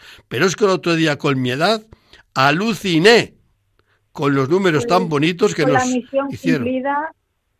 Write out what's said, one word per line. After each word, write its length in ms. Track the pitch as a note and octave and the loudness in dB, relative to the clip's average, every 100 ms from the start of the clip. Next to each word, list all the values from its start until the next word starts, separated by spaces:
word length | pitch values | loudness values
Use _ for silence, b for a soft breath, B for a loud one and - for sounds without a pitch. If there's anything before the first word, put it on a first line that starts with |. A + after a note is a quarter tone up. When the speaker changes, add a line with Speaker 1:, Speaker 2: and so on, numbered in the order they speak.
| B B - | B B -8
Speaker 1:
Pero 200 | A#2+ F3+ | -2 0
es 80 | - | 2
que 80 | |
el 80 | G3+ | 0
otro 240 | F#3 F3 E3 | 0 0 0
día 240 | D#3+ C#3+ | 0 -2
con 200 | C#3+ C3+ | -2 -2
mi 120 | B2+ | -2
edad 320 | C3 F3 A3 A3 b b b _ | 0 0 -2 -6 b b b _
aluciné 1000 | - A3+ - A3+ G3 G3 D#3+ G3 A#3 A2 _ _ _ _ _ _ _ _ | 0 0 2 -2 -4 -2 4 6 6 2 _ _ _ _ _ _ _ _
con 220 | - C#3+ | -4 -2
los 160 | C#3 C3 | 0 0
números 360 | F#3 F#3+ D#3 - | 0 2 0 0
Speaker 2:
Pues, 120 | F3+ | 0
Speaker 1:
tan 80 | F3 | 0
bonitos 460 | D3 D#3+ F3 G3+ | 0 -2 0 -2
que 100 | E3 | 0
Speaker 2:
con 100 | D3+ | 0
Speaker 1:
nos 140 | B3+ B3+ | 0 0
Speaker 2:
la 80 | B3+ | -4
misión 320 | - C4+ C#4 | -4 -4 -4
Speaker 1:
hicieron. 320 | - C4 A#3 | -4 -2 -2
Speaker 2:
cumplida, 500 | A#3+ C4 C4+ C#4+ D#4+ - _ _ _ | -2 -4 -4 -4 -8 -12 _ _ _